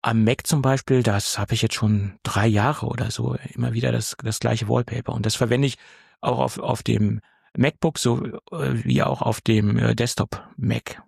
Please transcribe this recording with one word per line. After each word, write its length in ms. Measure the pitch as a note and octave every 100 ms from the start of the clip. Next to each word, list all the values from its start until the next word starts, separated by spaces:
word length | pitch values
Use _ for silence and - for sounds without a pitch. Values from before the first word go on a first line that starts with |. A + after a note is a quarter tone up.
Am 200 | - A2+
Mac 240 | A2 C3 -
zum 140 | D3+
Beispiel, 420 | C3 C3+ - B2+
das 340 | A#2 G2+ - -
habe 160 | G2+
ich 80 | A2+
jetzt 140 | A2+
schon 420 | - G#2+ G#2 G2+ -
drei 240 | - G2+ A2+
Jahre 400 | G#2 A#2+ D3+ -
oder 240 | A#2+ A#2
so, 240 | - A#2+ B2 -
immer 200 | - B2
wieder 180 | A2+ B2
das, 240 | A#2 A2 -
das 160 | A2+ A2
gleiche 280 | A#2 A#2 G#2
Wallpaper. 460 | A#2+ A#2 A#2+ -
Und 120 | A#2+
das 100 | A2
verwende 320 | - A#2 B2 C#3
ich 100 | - - - _ _
auch 180 | - B2
auf, 180 | B2+ -
auf 240 | B2+ A#2+
dem 380 | - A2 G#2 G#2+ _ _ _
MacBook, 440 | - C3+ - E3 -
so, 260 | B2 A#2+ - - -
äh, 320 | D#3+ C3+ A#2+
wie 200 | B2+ C3
auch 180 | - -
auf 200 | - A2
dem, 360 | - A2 G#2 A2+
äh, 180 | A#2
Desktop 520 | A2+ A#2+ - G#2+ - - -
Mac 460 | A#2 A2+ - -